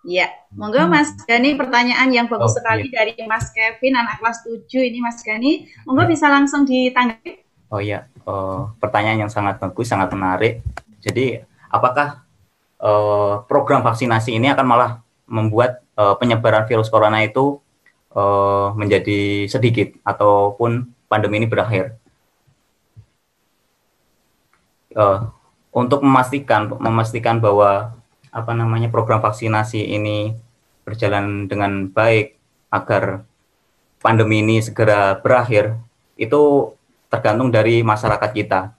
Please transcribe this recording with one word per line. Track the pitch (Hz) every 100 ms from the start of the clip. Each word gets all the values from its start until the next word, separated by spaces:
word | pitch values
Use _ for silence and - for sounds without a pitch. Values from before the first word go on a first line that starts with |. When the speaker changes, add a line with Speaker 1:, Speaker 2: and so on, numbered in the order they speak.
Speaker 1:
Ya, | 170 180 - - _
monggo | 101 214 214 202
Mas | 175 - - -
Gani, | 233 262 277
pertanyaan | 254 247 240 240 262
yang | 247
bagus | 233 220 113
Speaker 2:
Oh, | 240
Speaker 1:
sekali | 233 220 254
Speaker 2:
iya. | 247
Speaker 1:
dari | 220 233 226
Mas | 226 -
Kevin, | - 226 226 262 262
anak | 233 220
kelas | 226 233 240
tujuh | 226 - 254
ini | 254 233
Mas | 240 233
Gani. | - 214 254 359 - -
Monggo | - 262 349
Speaker 2:
Ya. |
Speaker 1:
bisa | 311 302
langsung | 277 277 294
ditanggapi. | 269 254 254 247 247 226 339 - _ _ _
Speaker 2:
Oh | 107
iya, | 104 101 - -
eh, | - 98 95 95 98 -
pertanyaan | - 107 107 110 104
yang |
sangat | 107 101 95
bagus, | 95 - 113
sangat | 101 92
menarik. | 98 95 92 110 117 - - _ _
Jadi, | - 110 131 - - _ _
apakah, | - 123 131 143 - _ _ _ _ _ _
eh, | 107 104 104 104 101 104
program | - 143 135 135
vaksinasi | 117 113 127 113 113 113
ini | 131
akan | 139 131
malah | 120 120 117 _ _ _
membuat, | 113 110 107 123 123 _ -
eh, | 104 101
penyebaran | 120 113 117 110 110
virus | 117 110
corona | 110 107 110
itu, | 110 131 139 143 _ _ _ _ _
eh, | - 101 101 98 98 101 107
menjadi | 104 98 107 101 101 101 101
sedikit | - 120 117 98 -
ataupun | - 101 104 101 101 101 117 117 117 _ _
pandemi | 107 104 107
ini | 113
berakhir? | 123 110 107 113 - _ _ _ _ _ _ _ _ _ - _ _ _ _ _ _ _ _ _ _ _ _ _ _ _ _ _ _ _ 110
Eh, | 101 98 110 - _ _ _ -
untuk | 123 143
memastikan, | 139 131 127 139 139 107 104 107
memastikan | 113 113 110 120 117 117
bahwa, | 110 101 101 98 113 - _ _ _
apa | 117 113 117
namanya, | 113 113 117
program | 117 110 110
vaksinasi | 107 - 110 110 107 110 104
ini | 104 107 107 107 113 - _ _ _ -
berjalan | 110 104 101 101 101 101
dengan | 101 101 98 95
baik | 107 113 113 107 _ _ _ _
agar | 101 - 101 95 98 - _ _ _ _ _ _ _
pandemi | 117 110 107 107
ini | 107 110
segera | 113 - 107 104 98 98
berakhir, | 131 123 113 104 104 113 - _ _ -
itu | 113 147 147 143 - - _ _ _
tergantung | 117 117 110 127
dari | 110 110 117
masyarakat | 117 107 113 104 104
kita. | 107 95 95 98